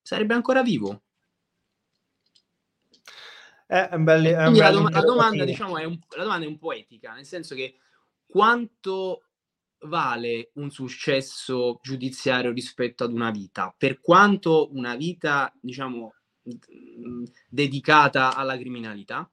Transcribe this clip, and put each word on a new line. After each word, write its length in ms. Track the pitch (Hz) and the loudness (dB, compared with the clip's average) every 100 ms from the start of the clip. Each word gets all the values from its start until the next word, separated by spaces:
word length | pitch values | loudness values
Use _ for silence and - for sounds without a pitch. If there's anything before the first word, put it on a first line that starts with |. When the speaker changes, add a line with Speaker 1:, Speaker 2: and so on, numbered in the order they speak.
Speaker 1:
sarebbe 320 | - - 214 | -8 -4 0
ancora 300 | 240 240 262 | 0 2 2
vivo? 400 | 247 147 101 107 _ _ _ _ _ _ _ _ _ _ _ _ _ _ _ _ _ _ _ _ - - - - - _ _ | 2 0 -4 -8 _ _ _ _ _ _ _ _ _ _ _ _ _ _ _ _ _ _ _ _ -20 -20 -20 -20 -20 _ _
Speaker 2:
Eh, 220 | 185 185 | 0 0
è 60 | |
un 100 | 170 | 0
bel, 200 | 160 160 | 4 6
è 120 | 160 165 | 6 4
un 60 | |
Speaker 1:
Quindi 160 | 160 156 | 6 8
la 80 | - | 8
Speaker 2:
bel 80 | |
Speaker 1:
doma-, 160 | - - | 6 4
la 100 | 160 | 4
domanda, 440 | 196 247 226 208 | 4 4 4 2
Speaker 2:
interrogativo. 20 | - | -4
Speaker 1:
diciamo, 320 | - 202 165 | -4 -6 -8
è 60 | |
un, 140 | 160 170 _ 147 | -8 -10 _ -10
la 60 | |
domanda 240 | 202 180 151 | -6 -4 -6
è 20 | |
un 100 | 151 | -10
po' 140 | 160 | -10
etica, 420 | 120 107 113 117 | -10 -12 -20 -20
nel 100 | 117 | -20
senso 300 | 139 180 160 | -14 -14 -12
che 220 | 131 131 _ _ _ _ _ _ | -12 -12 _ _ _ _ _ _
quanto 960 | 185 214 240 226 _ 190 190 185 175 _ _ _ _ _ _ | 2 4 2 -2 _ -8 -6 -6 -8 _ _ _ _ _ _
vale 680 | 151 165 139 117 120 113 117 | -8 -4 -4 -4 -4 -6 -8
un 160 | - 143 | -12 -12
successo 1080 | 143 127 - - 135 135 - - 127 123 120 | -10 -12 -8 -2 -2 -2 -14 -6 -2 -2 -4
giudiziario 720 | 131 135 127 131 139 127 123 | -10 -8 -8 -4 -2 0 -2
rispetto 520 | 120 120 - 123 - | -4 -10 -6 -6 -4
ad 80 | 120 | -6
una 180 | 117 117 | -2 -4
vita? 440 | 107 95 - 92 _ | -4 -10 -8 -8 _
Per 240 | 135 - | -4 -2
quanto 680 | - 175 208 196 175 160 147 | 4 6 6 4 2 2 2
una 240 | 135 120 120 | -6 -8 -6
vita, 560 | 165 170 156 143 131 _ | -8 -4 -2 -2 -2 _
diciamo, 540 | 123 123 135 120 113 _ _ _ - 120 _ - - 117 | -14 -10 -10 -10 -14 _ _ _ -18 -18 _ -20 -20 -18
mm, 220 | 120 123 123 _ _ | -14 -12 -14 _ _
dedicata 880 | 127 143 139 - 151 143 139 131 131 | -4 -2 -2 4 6 6 2 0 -2
alla 200 | 135 131 | -6 -8
criminalità? 720 | 127 123 110 104 98 127 180 | -10 -12 -12 -14 -12 -12 -12